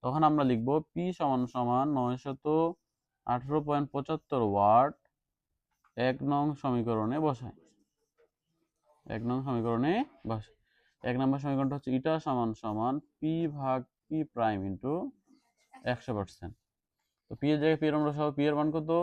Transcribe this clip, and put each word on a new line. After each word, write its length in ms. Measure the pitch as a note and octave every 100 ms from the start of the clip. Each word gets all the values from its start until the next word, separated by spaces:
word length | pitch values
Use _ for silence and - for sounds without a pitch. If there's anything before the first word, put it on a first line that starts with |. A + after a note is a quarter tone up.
তখন 200 | B2 D3
আমরা 220 | D#3 D3+
লিখবো 300 | C3+ A#2+ A#2+ D3+ D#3
পি 140 | - F3+
সমান 300 | F3 D3+ C3 B2
সমান 400 | B2+ A#2+ B2 C#3+
নয়শত 520 | C#3 B2 B2+ C#3+ C3+ D3+ D#3 E3 F3+ _ _ _ _ -
আঠারো 320 | B2 B2+ D3+
পয়েন্ট 220 | D3 D3 C#3+
পঁচাত্তর 520 | C#3+ C3+ D#3 _ C#3 A2
ওয়াট 420 | G2+ G2+ A2+ C#3 - _ _ _ _ _ _ _ _ _ -
এক 200 | B2+ C3+
নং 220 | C#3 C#3+ D3 C#3+
সমীকরণে 580 | C#3 B2 A#2 A2 A2 C#3
বসাই। 360 | D#3 B2 A#2+ - _ _ _ _ _ _ _ _ _ _ _ _ _ _ -
এক 160 | A2
নং 140 | A#2 B2+
সমীকরণে 520 | C3+ A#2+ A2+ A#2 C#3 G3+ C#4+ - -
বসাই। 280 | A2 - _ _ _ _ _
এক 120 | - B2
নম্বর 200 | C3+ C#3
সমীকরণটা 340 | C#3+ C3+ C3+ C#3+
হচ্ছে 140 | C3+ C3
ইটা 180 | D3 D#3+
সমান 300 | D#3 B2+ A#2
সমান 400 | A2 A2 G#2+ A#2+ C#3+ - _
পি 160 | D#3 E3 E3 D3
ভাগ 220 | C3+ C3 B2 _
পি 140 | _ D#3 D3+
প্রাইম 260 | - A2+ G#2 G2
into 260 | F#2 B2+ D#3+ C4+ - _ _ _ _ _ -
একশো 280 | - B2 -
পার্সেন্ট। 400 | G#2+ F#2+ - E2+ - _ _ _ _ _ _
তো 100 | _ -
পি 100 | C#3+
এর 80 | D3+
জায়গায় 180 | D3+ D#3
পি 60 | D#3
এর 60 |
আমরা 180 | D3+ D3
সহ 140 | D3 D3+
পি 120 | C#3+
এর 100 | D3 D3
মান 120 | D3+
কত? 200 | D#3+ D#3 E3